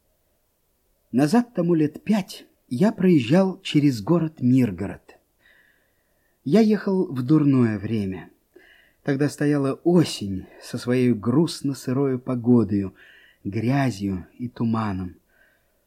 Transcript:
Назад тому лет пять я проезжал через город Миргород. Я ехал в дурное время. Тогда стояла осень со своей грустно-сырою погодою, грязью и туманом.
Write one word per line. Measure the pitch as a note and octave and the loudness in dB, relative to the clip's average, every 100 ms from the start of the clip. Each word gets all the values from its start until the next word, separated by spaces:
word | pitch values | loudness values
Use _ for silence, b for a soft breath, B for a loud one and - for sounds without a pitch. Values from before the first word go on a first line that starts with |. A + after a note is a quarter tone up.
| _ _ _ _ _ _ _ _ _ _ _ | _ _ _ _ _ _ _ _ _ _ _
Назад | A2+ D3 A3+ A#3+ | 0 2 2 0
тому | - E3+ E3 | -2 0 2
лет | D3 - | 0 -4
пять | - G#3+ - - - _ - | -2 -2 -2 -12 -20 _ -8
я | A#2+ G3+ | 0 0
проезжал | A3+ F#3 D#3+ A2+ F3 F#3+ F3 | 2 4 4 4 2 2 -2
через | - D3+ C#3+ A#2 | -4 0 2 0
город | G2+ E3+ D#3+ - | 0 0 -2 -2
Миргород. | B2 C3 A#2+ F2+ G2 F2+ _ - _ _ _ _ _ _ _ _ _ _ _ _ | 2 2 2 -2 -8 -10 _ -20 _ _ _ _ _ _ _ _ _ _ _ _
Я | C3+ F#3+ | 0 4
ехал | G#3+ G#3 - F#3+ - | 4 2 0 -2 -2
в | B2+ | -4
дурное | B2 D#3 C#3+ C3 A#2 G#2+ | 2 4 4 4 4 0
время. | G#2 A2+ G2 F2+ F2 _ _ - b b b b | -4 -4 -4 -6 -14 _ _ -20 b b b b
Тогда | - C3+ D3 | -4 -2 -2
стояла | - D3 D3 C3+ C3 | -2 -2 0 -2 -2
осень | E3 F3 D3+ - G2+ F#2 - - | 2 2 2 -2 -8 -8 -10 -20
со | - A#2+ | -12 -8
своей | A#2 B2+ B2 | -2 0 2
грустно-сырою | A2 G2+ C3 D#3+ - C#3 C3 - B2+ C#3 B2+ | 0 0 0 0 -2 -6 -6 -4 -2 -2 -4
погодою, | C3 B2 A#2 B2 G2+ G2+ F#2+ - b b b b | -6 -4 2 4 4 0 -4 -10 b b b b
грязью | G2+ A2 A2+ C#3 C3+ G2 G2 F#2 D#2 - | -10 -6 -2 0 -2 -4 -6 -6 -10 -12
и | A#2+ | -12
туманом. | - A#2 A2+ G#2+ F#2 F#2 - _ _ _ _ _ _ | -6 -4 -2 -4 -6 -8 -14 _ _ _ _ _ _